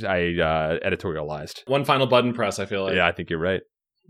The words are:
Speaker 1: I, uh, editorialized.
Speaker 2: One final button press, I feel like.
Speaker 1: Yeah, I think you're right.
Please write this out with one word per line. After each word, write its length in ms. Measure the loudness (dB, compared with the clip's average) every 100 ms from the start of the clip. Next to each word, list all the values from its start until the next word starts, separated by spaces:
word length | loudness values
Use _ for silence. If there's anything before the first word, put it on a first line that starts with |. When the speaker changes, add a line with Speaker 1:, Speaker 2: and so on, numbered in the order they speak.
| -2
Speaker 1:
I, 120 | 0 2 2
uh, 380 | 2 2 0 0 -2
editorialized. 760 | -4 -4 -6 -6 -8 -10 -12 -2
Speaker 2:
One 160 | 0
final 240 | 2 2 4
button 260 | 4 4
press, 260 | 0 -2 -4
I 60 | -4
feel 200 | -2 0
like. 100 | 2
Speaker 1:
Yeah, 100 | 2
I 40 |
think 180 | 0 -4
you're 100 | -2
right. 200 | 0 -2 -4 _ _ _